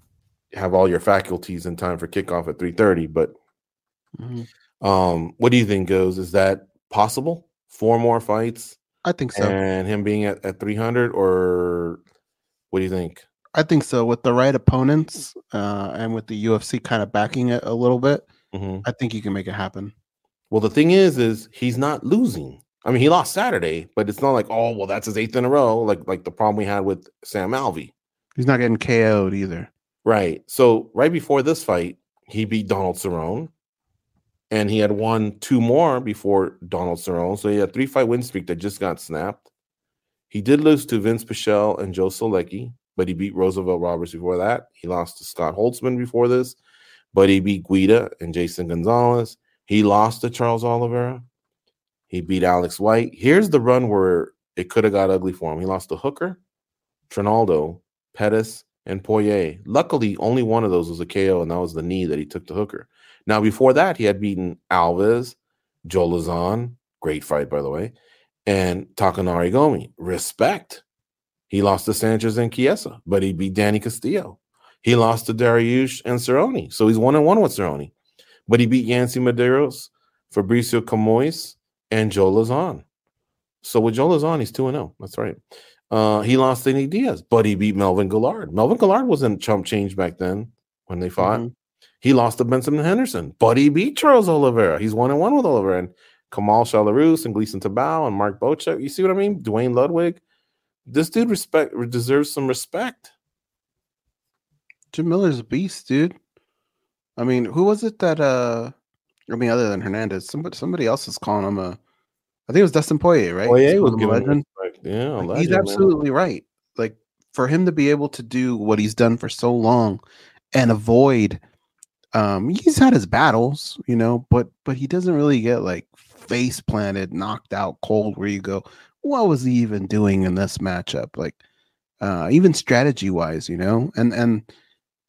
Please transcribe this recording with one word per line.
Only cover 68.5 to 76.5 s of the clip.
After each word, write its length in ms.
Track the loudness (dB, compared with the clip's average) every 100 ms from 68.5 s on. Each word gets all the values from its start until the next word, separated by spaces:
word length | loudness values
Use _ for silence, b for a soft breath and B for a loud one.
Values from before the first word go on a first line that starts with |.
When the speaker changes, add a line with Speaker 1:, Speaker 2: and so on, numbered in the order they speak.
| 0 0 -2 -8
Speaker 1:
Takanori 580 | -2 -2 0 -2 0 0
Gomi. 400 | 2 2 0 -6 -12
Respect. 840 | -8 -6 -6 -2 -2 -2 -10 -20 _ _ _ _ _ _ -6
He 120 | 0
lost 240 | 2 0
to 80 | -2
Sanchez 460 | -2 0 0 -2 -2
and 120 | -4
Chiesa, 520 | 0 0 0 -6 -12
but 180 | -2 0
he 120 | 0
beat 180 | -2 -4
Danny 280 | 0 2 2
Castillo. 580 | -2 -6 -4 -4 -6 -16 _ b b b
He 160 | 2 4
lost 300 | 4 2 -2
to 80 |
Dariush 640 | 0 2 4 2 0 -2 -4 -6
and 120 | -4
Cerrone, 540 | 0 2 2